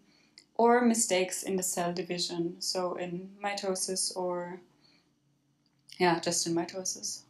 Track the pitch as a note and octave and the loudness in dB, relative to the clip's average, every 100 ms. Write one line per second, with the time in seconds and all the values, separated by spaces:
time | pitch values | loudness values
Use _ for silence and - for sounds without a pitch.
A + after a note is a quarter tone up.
0 | _ _ _ - - - A#3 A#3+ A#3+ A3+ | _ _ _ -20 -6 4 6 8 6 4
1 | - F3+ F#3 - - F#3+ - - F3 F3 | 4 2 2 -2 -2 -2 0 0 -2 -2
2 | F3 F3+ F3 E3+ E3+ F#3 - F#3 F3+ F3+ | -4 -4 -2 -2 -4 -4 -4 -2 -2 -4
3 | F3+ F3 F#3+ G3+ G3+ G3+ G3 F#3 - F#3 | -6 -6 -10 -8 -6 -4 -4 -2 -2 -2
4 | - F#3 F3+ F3 F3+ F3+ - _ _ _ | -4 -4 -4 -4 -6 -10 -16 _ _ _
5 | _ _ _ _ _ _ _ _ _ - | _ _ _ _ _ _ _ _ _ 2
6 | F3 E3+ F3 E3+ E3+ E3 E3+ F#3+ F#3 - | 2 4 0 -2 0 -2 -2 -6 -6 -6
7 | - - | -8 -10